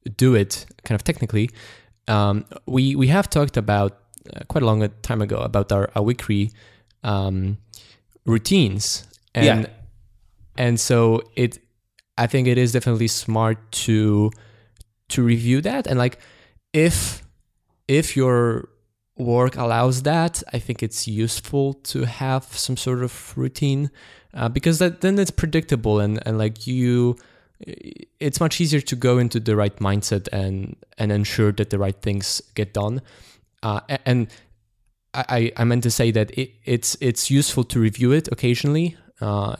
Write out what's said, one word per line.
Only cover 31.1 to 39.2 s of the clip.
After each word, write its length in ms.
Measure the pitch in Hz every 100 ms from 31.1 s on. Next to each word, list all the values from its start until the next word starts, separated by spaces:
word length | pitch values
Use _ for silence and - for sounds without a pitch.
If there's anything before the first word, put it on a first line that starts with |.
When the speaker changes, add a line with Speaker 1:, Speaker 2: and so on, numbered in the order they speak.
Speaker 1:
ensure 400 | 104 101 - 104
that 180 | 101 104
the 80 | 98
right 240 | 98 98
things 400 | 104 98 - - - -
get 180 | 98
done. 280 | 104 104 127 - - - _ _ _
Uh, 200 | 110 104 -
a-, 180 | 139 127
and 220 | 123 110 - _ _ _ _ _ _ _
I, 120 | 127 -
I, 220 | 123 117 -
I 60 | 117
meant 180 | 120
to 80 | 117
say 200 | - 117
that 200 | 110 107 -
it, 160 | 131 _
it's, 320 | - 120 - -
it's 280 | 131 117 -
useful 360 | 135 143 - 120
to 140 | 120
review 320 | 110 101 123
it 160 | 151 160
occasionally. 640 | - 123 120 143 156 170 165 _ _